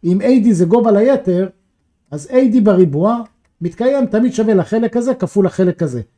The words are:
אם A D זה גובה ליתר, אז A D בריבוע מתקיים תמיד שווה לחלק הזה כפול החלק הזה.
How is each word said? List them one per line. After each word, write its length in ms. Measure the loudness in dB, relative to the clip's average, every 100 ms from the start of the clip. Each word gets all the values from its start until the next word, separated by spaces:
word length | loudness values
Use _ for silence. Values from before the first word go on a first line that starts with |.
אם 180 | -2 -2
A 240 | 2 2 2
D 60 |
זה 120 | 2 2
גובה 260 | 2 2
ליתר, 580 | 2 2 0 0 -2 -4 _ _ _ _ _ _
אז 160 | -16 -2
A 240 | 0 2 2
D 60 |
בריבוע 580 | 2 4 2 2 -2 -2 -8 _ _ _
מתקיים 440 | -10 -4 -2 0 -2
תמיד 280 | 0 -2
שווה 200 | -2 0
לחלק 440 | 0 0 -2 -2 -2
הזה 160 | -4
כפול 340 | -4 -4 -2 -2
החלק 360 | 0 -2 -2
הזה. 180 | -6 -6 -12